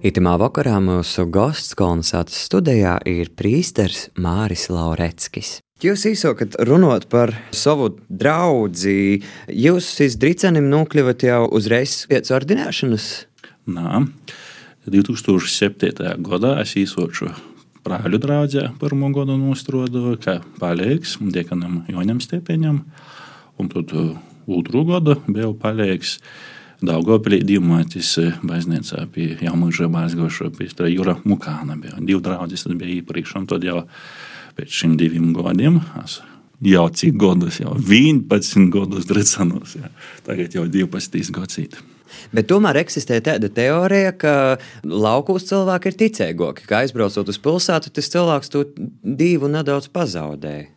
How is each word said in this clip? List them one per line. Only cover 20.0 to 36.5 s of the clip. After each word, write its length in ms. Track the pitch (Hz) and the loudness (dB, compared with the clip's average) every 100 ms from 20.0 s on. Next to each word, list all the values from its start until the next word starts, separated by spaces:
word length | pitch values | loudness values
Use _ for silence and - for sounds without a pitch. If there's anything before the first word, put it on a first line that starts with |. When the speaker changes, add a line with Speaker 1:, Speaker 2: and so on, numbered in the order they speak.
| 123 113 | -2 -2
Speaker 2:
kā 140 | - 87 - - | -2 -4 -6 -8
palīgs 580 | 87 87 98 160 165 - | -4 0 0 0 -2 -6
dekanam 600 | 101 90 85 92 87 87 82 | -4 -4 -4 -6 -4 -6 -6
Joņam 340 | 92 95 120 | -4 -2 -2
Stiepiņam. 640 | - 175 175 165 156 143 - - - - - - - | -4 -8 -2 0 2 0 -4 -20 -20 -20 -20 -20 -20
Un 180 | _ 95 | _ -6
tad, 220 | 92 80 | -4 -4
uh, 200 | 78 82 78 - - | -2 -4 -4 -16 -18
otru 400 | - 90 85 123 160 | -4 -4 0 0 2
gadu 320 | 180 151 143 | 2 4 2
biju 320 | - 104 110 107 | 2 -2 -2 -2
palīgs 600 | 107 110 101 90 - - - - - - - _ 90 | -4 0 0 -2 -4 -10 -14 -20 -20 -20 -20 _ -2
Daugavpilī 540 | 82 85 113 107 98 | 0 4 4 4 2
Dīmaitis, 680 | 98 101 87 85 82 90 85 - | 4 2 4 4 2 -2 -2 0
uh, 160 | 82 85 82 | 0 -2 -4
baznīcā 640 | 85 85 80 73 73 82 | -4 -2 -4 -4 -10 -10
pie 220 | - 82 80 | -6 -6 -4
Jaunmūža 480 | 85 82 85 82 85 | -4 0 0 0 0
aizgošo 640 | 82 82 82 82 - 85 | 0 -2 -2 -4 -4 -8
pie 160 | - 90 - 87 | -8 -12 -4 0
Jura 260 | 90 92 87 104 | 0 0 0 0
Mukāna 540 | 95 - 76 76 76 | -2 -2 -8 -8 -10
bija. 160 | 73 - | -12 -8
Divi 240 | 95 98 | -2 0
draudzes 460 | 87 90 85 90 - | 0 -6 -8 -8 -6
tad 100 | 87 | -6
bija 220 | 87 90 | -6 -8
iepriekš, 360 | 82 85 80 98 | -6 -10 -8 -8
un 80 | 95 | -4
tad 160 | 82 90 | -4 -2
jau 160 | 87 85 - - - - - - | -4 -6 -18 -20 -20 -20 -20 -18
pēc 160 | - - | -16 -10
šim 240 | - 85 80 | -2 2 4
diviem 360 | 82 82 82 | 2 2 0
gadiem 480 | 82 87 90 139 170 151 - | 0 0 2 4 4 2 -12
es 180 | - - - - _ | -12 -14 -16 -20 _